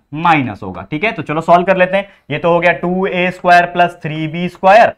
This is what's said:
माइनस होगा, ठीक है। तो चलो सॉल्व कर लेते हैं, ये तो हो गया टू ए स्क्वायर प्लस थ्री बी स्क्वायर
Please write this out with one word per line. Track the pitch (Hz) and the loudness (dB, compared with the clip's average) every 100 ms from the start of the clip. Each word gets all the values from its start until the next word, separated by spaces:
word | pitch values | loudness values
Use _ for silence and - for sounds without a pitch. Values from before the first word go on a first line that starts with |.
| _ 147 | _ -4
माइनस | 170 156 123 101 | 0 0 -2 -8
होगा, | 98 90 | -12 -14
ठीक | 87 151 | -10 -6
है। | 214 | -6
तो | 220 | -6
चलो | 151 156 | -8 -4
सॉल्व | 165 175 | 2 2
कर | 180 185 | 4 2
लेते | 180 196 | 2 0
हैं, | 196 _ - | -6 _ -10
ये | 147 | -4
तो | 175 | 0
हो | 170 | 2
गया | 175 | 2
टू | 170 175 180 190 | 0 -2 -4 -4
ए | 180 180 | -2 -4
स्क्वायर | 180 180 175 175 | -2 2 4 2
प्लस | 180 175 - | 0 -2 -2
थ्री | 160 156 156 | -10 -8 -8
बी | 165 175 | -6 -8
स्क्वायर | - 190 208 214 | -2 4 4 4